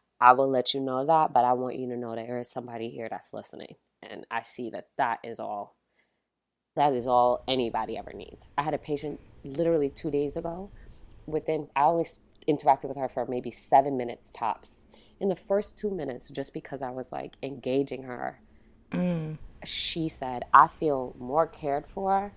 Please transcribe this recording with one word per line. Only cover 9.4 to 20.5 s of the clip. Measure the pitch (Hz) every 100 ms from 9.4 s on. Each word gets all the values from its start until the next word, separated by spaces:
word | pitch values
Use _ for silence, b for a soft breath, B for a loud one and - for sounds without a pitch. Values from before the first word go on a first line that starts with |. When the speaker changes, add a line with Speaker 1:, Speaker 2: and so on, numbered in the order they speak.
Speaker 1:
literally | 143 139 165 165 139
two | 139 165
days | 143 143 151
ago. | 170 170 202 b b b b - -
Within, | 151 151 156 147 -
I |
only | 147 170
s-, | 165 - _ _ -
interacted | 147 147 135 139
with | 135
her | 131
for | - 120
maybe | 127 127
seven | - - 139 139 135
minutes | 120 - -
tops. | - 113 - - - - b b _
In | 196
the | 175
first | - 202 208 -
two | 208
minutes, | 190 139 123 -
just | 143 139
because | 160 - 135
I | 131
was, | 127 123
like, | 143 135 -
engaging | 135 135 127 131 139 127
her, | 131 123 65 - b b b b _
Speaker 2:
Mm. | 175 180 170 156 156 - -
Speaker 1:
she | - - - 175 160
said, | - 131 123 -